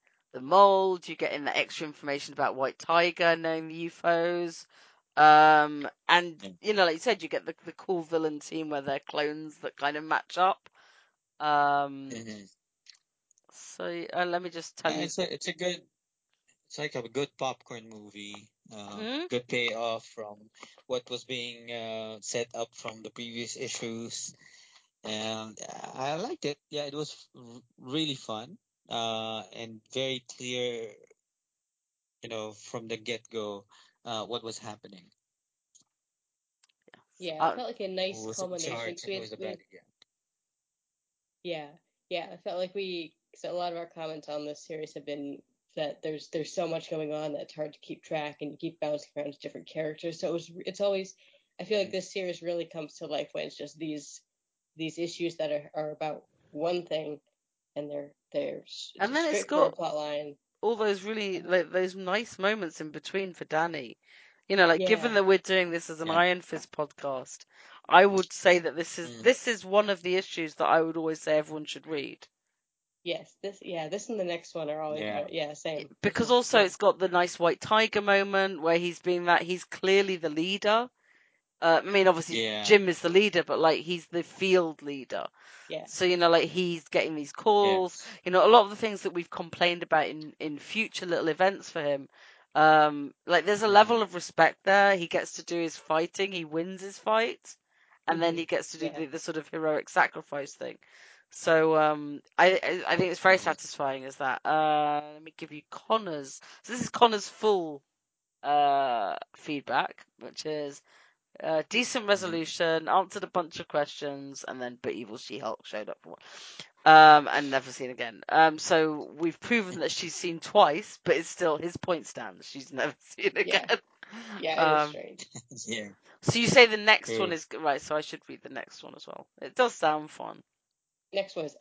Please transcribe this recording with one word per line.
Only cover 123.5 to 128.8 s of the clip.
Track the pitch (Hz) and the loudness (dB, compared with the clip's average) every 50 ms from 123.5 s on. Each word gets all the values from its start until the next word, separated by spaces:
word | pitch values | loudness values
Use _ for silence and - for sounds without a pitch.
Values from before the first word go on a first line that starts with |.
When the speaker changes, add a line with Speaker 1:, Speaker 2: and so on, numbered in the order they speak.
| 202 185 - | 0 0 0
Speaker 1:
again. | - 226 - - _ _ _ - - 208 226 233 226 208 | 0 -2 -2 -2 _ _ _ -20 -20 -18 -16 -16 -14 -12
Speaker 3:
Yeah, | 190 175 160 160 160 | -8 -6 -4 0 2
it | 160 156 | 4 4
is | 156 151 151 | 4 2 2
Speaker 1:
Um, | 147 147 | 0 -4
Speaker 3:
strange. | - - - - - - - - | -12 -14 -16 -16 -18 -20 -16 -16
Speaker 2:
<laughs> | - - _ 123 110 - | -18 -18 _ -16 -16 -10
Yeah. | 107 113 110 107 101 98 _ _ - - _ | -8 -8 -8 -8 -10 -16 _ _ -20 -20 _
Speaker 1:
so | - - - 233 | -4 0 0 2
you | 233 | 2
say | 208 - 254 233 | 6 8 8 8
the | 226 214 | 8 6
next | 214 208 214 214 - - - 226 | 2 4 4 4 4 2 -2 -2
Speaker 2:
True. | 226 | -2
Speaker 1:
one | 190 180 170 | -2 -2 -4
is | 156 - | -6 -8
g-, | - - | -12 -12
right, | 131 160 147 139 139 | -4 -2 -2 -2 -2
so | - - 156 | -4 -4 -4
I | 151 | -4
should | 151 - - 151 _ | -4 -6 -12 -16 _
read | - 135 - | -18 -18 -16
the | _ 135 | _ -14
next | 135 131 - - - - | -14 -14 -14 -14 -18 -20